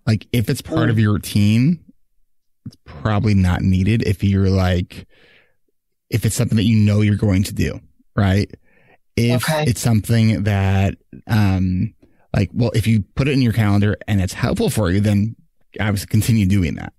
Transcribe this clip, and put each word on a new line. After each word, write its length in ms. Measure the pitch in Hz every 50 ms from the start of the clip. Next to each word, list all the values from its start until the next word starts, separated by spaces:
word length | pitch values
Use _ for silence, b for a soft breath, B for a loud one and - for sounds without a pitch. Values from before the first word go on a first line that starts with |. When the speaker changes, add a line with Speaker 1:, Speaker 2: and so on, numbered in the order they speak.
| -
Speaker 1:
Like, 220 | - 110 - - -
if 160 | - 120 110 -
it's 140 | 139 -
part 260 | - - 156 160 117 117
Speaker 2:
Mm. 40 |
Speaker 1:
of 60 | 113 110
your 140 | 110 107
routine, 720 | 101 - - - - 107 104 104 110 117 127 165 180 - - - _ _ _ _ _ _ _ _ _ _ _ _ _ _ _
it's 120 | - - _ _
probably 500 | - - - - 110 104 104 113 107 104
not 260 | 98 92 90 87 -
needed 440 | - 98 95 92 95 101 113 113 -
if 160 | - 101 - 101
you're 260 | 98 98 95 98 95
like, 560 | 95 95 92 90 92 90 92 - - - - b b b b b b b b b b b b b _ _ _ _ _ _ _ _
if 140 | - 104 -
it's 120 | 110 -
something 200 | - 120 - 107
that 80 | 110 92
you 120 | 120 110
know 240 | 107 104 104 104 104
you're 140 | 107 104 104
going 260 | 98 107 104 95 95 98
to 100 | - -
do, 260 | - 90 76 - - - _ _ _ _ _ _
right? 340 | 120 101 95 95 104 - - - - b b b b b b b b _ _ _
If 260 | 113 117 120 123 120 - -
Speaker 2:
Okay. 160 | 156 151 156
Speaker 1:
it's 140 | 131 113 -
something 640 | - 123 113 107 - - 117 113 110 110 107 76 101
that, 500 | 107 101 98 95 98 98 95 98 98 - - _ _ - 67 -
um, 640 | - 113 107 104 95 95 92 95 92 92 92 107 110 - _ b b b b b b -
like, 160 | 107 101 - -
well, 160 | 110 120 -
if 140 | - 107 95
you 160 | 110 113 107 95 - _
put 100 | - 135
it 60 | 151
in 100 | 135 135
your 100 | 127 117
calendar 440 | 101 117 107 101 101 101 101 107 95 - -
and 140 | - 107 98
it's 100 | 90 92
helpful 380 | - - - - - 214 233 180
for 200 | - 113 104 85
you, 80 | 90 101
then 340 | 104 107 104 101 101 113 - - _ _ _ _ _ _ - -
obviously 260 | 104 107 98 92 -
continue 400 | - - 110 - - 113 110 98
doing 300 | 92 101 101 87 71 52
that, 160 | 50 50 50 -